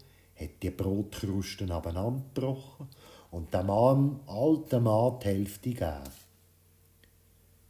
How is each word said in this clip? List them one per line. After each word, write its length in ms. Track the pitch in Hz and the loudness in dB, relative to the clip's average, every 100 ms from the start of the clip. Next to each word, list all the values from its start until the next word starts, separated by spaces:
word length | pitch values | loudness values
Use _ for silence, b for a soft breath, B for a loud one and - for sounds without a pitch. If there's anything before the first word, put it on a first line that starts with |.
| b b b - | b b b -14
hat 260 | - - | -14 -8
die 80 | 92 | -6
Brotkrusten 1000 | - 95 98 101 - 101 98 95 - 95 | -2 -2 -2 -4 -6 -4 -2 -4 -6 -4
abeinandergebrochen 1200 | 85 85 85 110 131 135 - 131 135 - - 139 B B B B | -4 -4 -2 -2 -4 -6 -4 -2 -4 -8 -16 -18 B B B B
und 220 | 87 78 | -12 -4
dem 160 | 95 95 | -2 2
armen 500 | 104 123 135 139 143 - | 6 6 6 4 0 -8
alten 560 | 98 147 156 - 127 | 0 2 2 2 2
Mann 360 | 117 107 123 123 | 4 4 4 0
die 60 | 101 | 0
Hälfte 420 | 98 98 - 127 | 0 -2 -4 -6
gegeben. 420 | 117 85 71 69 - - _ _ _ _ _ _ _ _ _ _ _ _ _ | -2 -4 -4 -10 -16 -20 _ _ _ _ _ _ _ _ _ _ _ _ _